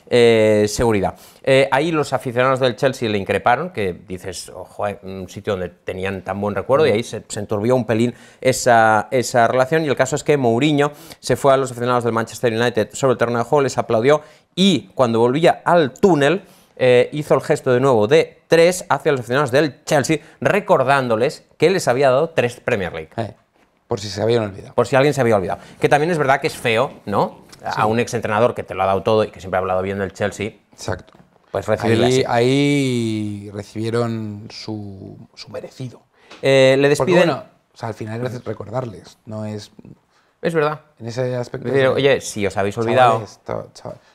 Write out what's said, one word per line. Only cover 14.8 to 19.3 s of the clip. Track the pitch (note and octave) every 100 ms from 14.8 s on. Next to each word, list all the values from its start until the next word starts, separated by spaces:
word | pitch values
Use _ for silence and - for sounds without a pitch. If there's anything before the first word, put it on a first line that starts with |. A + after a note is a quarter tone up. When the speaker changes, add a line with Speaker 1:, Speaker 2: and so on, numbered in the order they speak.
| - -
Speaker 1:
cuando | B2 A2+
volvía | A#2+ C3+ E3+ - -
al | F3 C#3
túnel... | - G3+ D#3 C#3 F#3 - _ _ -
Eh, | B2+ B2 B2
hizo | D3+ D3+ D3
el |
gesto | - D3 -
de | B2
nuevo | C3+ A#2+ G#2
de | D#3+ - - _
tres | E3 E3+ F3+ -
hacia | C#3 D#3+
los | C#3
aficionados | A2+